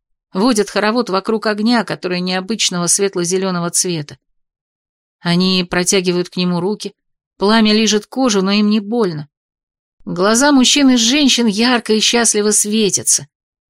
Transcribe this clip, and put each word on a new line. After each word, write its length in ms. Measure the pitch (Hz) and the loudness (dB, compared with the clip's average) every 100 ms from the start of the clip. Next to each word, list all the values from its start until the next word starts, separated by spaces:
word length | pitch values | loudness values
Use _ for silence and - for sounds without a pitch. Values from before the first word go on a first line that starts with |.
| _ _ _ | _ _ _
водят 380 | 185 247 214 190 | 0 2 2 0
хоровод 380 | 202 214 240 202 | -2 0 0 -2
вокруг 380 | 185 185 220 220 | -2 -2 -2 -2
огня, 380 | 208 220 240 | 0 0 0
который 360 | 196 147 180 180 | -2 -6 -4 -4
необычного 680 | 180 185 185 220 - 180 170 | -2 -4 -4 -4 -4 -2 -2
светло-зелёного 840 | - 196 185 170 185 190 175 170 | 0 0 -2 -2 -2 -2 -4 -4
цвета. 480 | - 185 165 147 - _ _ _ _ _ _ _ _ _ _ | -2 -2 -4 -8 -16 _ _ _ _ _ _ _ _ _ _
Они 460 | 170 175 185 185 180 | -2 0 2 0 0
протягивают 600 | 180 180 196 180 175 175 | -2 0 0 0 -2 -4
к 80 | 185 | -4
нему 240 | 180 175 | -2 -2
руки, 320 | 185 208 196 - _ _ _ - | -4 -6 -10 -14 _ _ _ -2
пламя 340 | 196 226 214 | 2 4 4
лижет 340 | 214 214 214 - | 4 2 0 -2
кожу, 360 | 254 262 202 | -2 0 2
но 100 | 190 | 2
им 160 | 208 208 | 2 2
не 120 | 214 | 0
больно. 480 | 202 240 190 151 147 _ _ _ _ _ _ _ | -2 -2 -2 -4 -12 _ _ _ _ _ _ _
Глаза 480 | - 170 202 233 294 | -8 -2 2 2 4
мужчин 380 | 269 247 294 269 | 4 4 4 4
и 60 | 247 | 4
женщин 500 | 226 294 269 240 233 | 2 2 2 2 0
ярко 480 | 196 240 240 - | 0 0 0 0
и 60 | 214 | 0
счастливо 500 | - 240 226 208 208 | 0 0 0 0 0
светятся. 760 | 208 208 220 202 147 110 - 139 _ _ _ | 0 0 0 0 0 -2 -4 -4 _ _ _